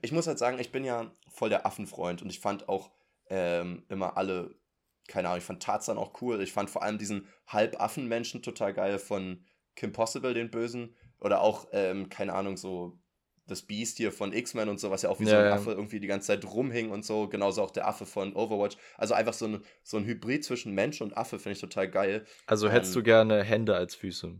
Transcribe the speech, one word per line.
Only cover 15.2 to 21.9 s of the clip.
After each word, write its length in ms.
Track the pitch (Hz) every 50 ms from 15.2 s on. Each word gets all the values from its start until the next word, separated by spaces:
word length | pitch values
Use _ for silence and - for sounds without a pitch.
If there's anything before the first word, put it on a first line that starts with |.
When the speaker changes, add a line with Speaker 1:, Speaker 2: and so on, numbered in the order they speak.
Speaker 1:
wie 40 | 110
so 60 | 107
Speaker 2:
Ja, 60 | 107 104
Speaker 1:
ein 40 | 104
Speaker 2:
ja. 60 | 104 101
Speaker 1:
Affe 160 | 104 104 113
irgendwie 300 | - 98 107 107 - 104
die 80 | 101 98
ganze 180 | 98 104 - -
Zeit 160 | 104 98 104
rumhing 440 | 95 92 113 135 135 117 120 113 110
und 140 | 101 104 104
so. 240 | - 110 107 107 98
Genauso 340 | 101 101 101 98 92 107
auch 80 | 101 95
der 160 | - - -
Affe 180 | - - - 101
von 280 | - - 107 95 101 -
Overwatch. 420 | 95 110 107 110 104 101 104 - - - - -
Also 180 | - 110 107 113
einfach 200 | - 110 113 117
so 120 | - 117
ein, 160 | 107 107 101 - - - _
so 160 | _ - - 107
ein 60 | 101
Hybrid 400 | 110 117 92 - 113 131 147 147
zwischen 280 | - 127 120 - 113 98
Mensch 260 | 98 104 139 151 -
und 140 | 117 104 -
Affe 220 | 113 113 - - 101
finde 140 | - 101 101
ich 60 | -
total 280 | - 92 - 101 95 95